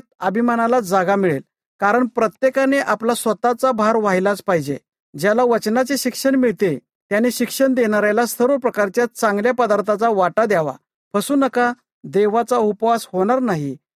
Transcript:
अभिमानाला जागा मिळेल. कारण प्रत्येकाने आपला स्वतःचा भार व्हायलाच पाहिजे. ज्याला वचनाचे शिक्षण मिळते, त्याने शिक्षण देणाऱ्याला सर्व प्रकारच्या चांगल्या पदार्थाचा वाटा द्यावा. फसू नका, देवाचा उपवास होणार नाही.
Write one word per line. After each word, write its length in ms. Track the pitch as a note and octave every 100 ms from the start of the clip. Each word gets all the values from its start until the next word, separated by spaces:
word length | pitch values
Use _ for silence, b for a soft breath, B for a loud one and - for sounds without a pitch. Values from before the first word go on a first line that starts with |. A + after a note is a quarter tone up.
| - -
अभिमानाला 600 | F#3 G3 A#3+ A#3 A3+ B3+
जागा 360 | F#3+ F#3+ F3+ G3+
मिळेल. 260 | F#3 C#3 - _ _ -
कारण 260 | G3+ A#3 B3
प्रत्येकाने 720 | - A3 - C4 C4+ C4+ C#4
आपला 360 | - G#3 A3+
स्वतःचा 580 | A#3 A3+ G#3+ A#3+ A#3+ C4
भार 240 | A3+ G#3+ A3+
व्हायलाच 460 | G#3 F#3 F#3+ G3+
पाहिजे. 360 | - F3 C#3 C#3+ _ _ _ C#3+
ज्याला 240 | F#3 A3
वचनाचे 540 | B3 A3+ G#3+ A#3 C4 C#4
शिक्षण 380 | B3+ - C4+
मिळते, 440 | C4 B3 G3+ G3 C3+ - _ -
त्याने 200 | G3+ A#3+
शिक्षण 440 | - A#3+ - C4+
देणाऱ्याला 520 | B3+ A3+ G#3 G#3 G#3 A#3
सर्व 300 | - B3 C#4
प्रकारच्या 500 | B3 G#3 G3+ A#3 A#3+
चांगल्या 380 | - A3+ G3+ A#3
पदार्थाचा 540 | B3+ A3+ G#3 G3+ G3+ A#3
वाटा 360 | G3+ F3+ F#3+
द्यावा. 280 | A3+ F#3 D3+ B2+ _ _ _
फसू 200 | G3+ G#3
नका, 380 | C#4+ C4 A#3+ B3 A#3+ _ _
देवाचा 520 | D3+ F3 G#3 A3 A#3 A#3+
उपवास 520 | G#3+ G3+ A3+ A#3 -
होणार 260 | F3+ G3+ C4
नाही. 380 | B3 E3 C#3+ C3+ _